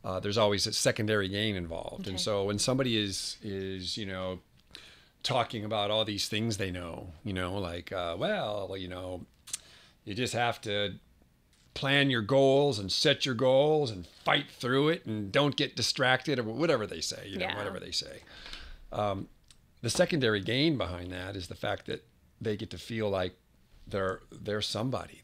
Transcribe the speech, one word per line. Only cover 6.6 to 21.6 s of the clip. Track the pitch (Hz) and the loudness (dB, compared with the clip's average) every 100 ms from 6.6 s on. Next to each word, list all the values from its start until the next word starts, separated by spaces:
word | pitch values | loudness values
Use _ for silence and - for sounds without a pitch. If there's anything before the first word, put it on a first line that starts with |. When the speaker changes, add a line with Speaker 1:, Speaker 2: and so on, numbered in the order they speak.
| 95 | -2
Speaker 1:
know, | 90 85 - 92 80 | -4 -6 -10 -12 -10
you | 107 | -6
know, | 92 90 98 | -2 -2 -2
like, | 90 85 - | -4 -6 -6
uh, | 95 87 85 | -4 -4 -2
well, | 165 208 120 104 95 95 | -2 -2 -2 -4 -6 -8
you | 90 | -8
know, | 90 92 90 - _ - - - - - _ | -8 -8 -8 -12 _ -12 -12 -12 -20 -20 _
you | - | -10
just | 101 120 | -4 -2
have | 113 120 135 | 0 0 -2
to | 110 104 101 98 _ _ _ _ _ _ _ | -4 -2 -2 -6 _ _ _ _ _ _ _
plan | - 135 139 139 | -4 0 2 4
your | 123 | 2
goals | 104 135 135 139 143 107 | 4 6 8 8 4 2
and | 95 | -2
set | - 156 139 147 | 2 4 4 0
your | 117 | 2
goals | 131 131 151 156 139 | 6 6 6 4 2
and | 95 87 | -4 -12
fight | - - 147 139 | -6 2 2 0
through | - 123 131 151 | -6 0 4 4
it | 170 - | 2 -2
and | 107 98 | -4 0
don't | 139 147 131 | 2 2 2
get | 139 - | -2 0
distracted | 113 - 127 127 - 127 | -2 2 4 4 2 0
or | |
whatever | 110 120 165 131 101 | 0 0 2 2 0
they | 82 | -4
say, | - - 98 | -6 -6 -8
you | 98 | -4
know, | 180 | -2
Speaker 2:
Yeah. | - | -2
Speaker 1:
whatever | 101 95 | -4 -6
they | - | -6
say. | - - - - - - - - - - | -6 -6 -14 -16 -18 -14 -14 -14 -16 -6
Um, | - 104 98 - - _ - _ _ | -2 0 -2 -6 -16 _ -20 _ _
the | 117 | -2
secondary | - 175 165 120 104 | 2 4 4 4 2
gain | 95 123 160 135 | 2 2 4 2
behind | 87 87 87 | -2 -4 -6
that | 90 92 101 | -8 -6 -8
is | 87 | -8
the | |
fact | - | -6